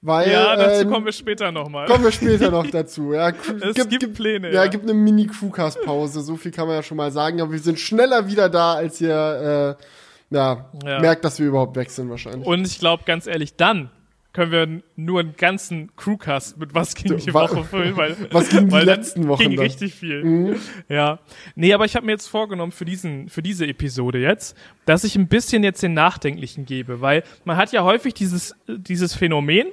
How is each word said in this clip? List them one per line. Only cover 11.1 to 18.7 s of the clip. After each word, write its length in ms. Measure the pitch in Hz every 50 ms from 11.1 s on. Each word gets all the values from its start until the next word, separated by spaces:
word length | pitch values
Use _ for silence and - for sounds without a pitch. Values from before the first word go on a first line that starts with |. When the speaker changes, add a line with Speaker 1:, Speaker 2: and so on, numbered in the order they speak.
| 165 160 165
Speaker 1:
dass 140 | 160 135 -
wir 80 | 151 147
überhaupt 280 | 135 135 131 123 127
weg 140 | 131 123 120
sind 220 | - - 131 123
wahrscheinlich. 340 | 117 120 - 127 104 127 127
Speaker 2:
Und 220 | 151 175 175 190 185
ich 100 | 160 -
glaub, 300 | - 165 170 170 - -
ganz 180 | 170 165 -
ehrlich, 300 | - 175 160 151 143 _
dann 340 | _ 170 185 226 185 143 123 _ _ _ _ _ _ _ _
können 200 | _ - 175 165
wir 100 | 160 170 160
n-, 200 | 160 160 165 - _ _
nur 260 | - 156 165 185 180
einen 120 | 170 160 151 -
ganzen 520 | - 175 190 196 - - 170 165 156 180 _
Crewcast 640 | - - 196 208 202 - - 143 139 127 - - 151
mit 160 | 160 147 143
Was 180 | 165 165 - -
ging 240 | - - 196 180 -
die 160 | - 151 175
Speaker 1:
Wa-, 160 | 151 160 165
Speaker 2:
Woche 140 | - - 160
füllen, 340 | - - 190 180 175 - -
weil, 180 | 160 151 165 214 208
Speaker 1:
<laughs> 80 | -
was 180 | - 170 165 -
ging 180 | 190 - 202
die 40 | 196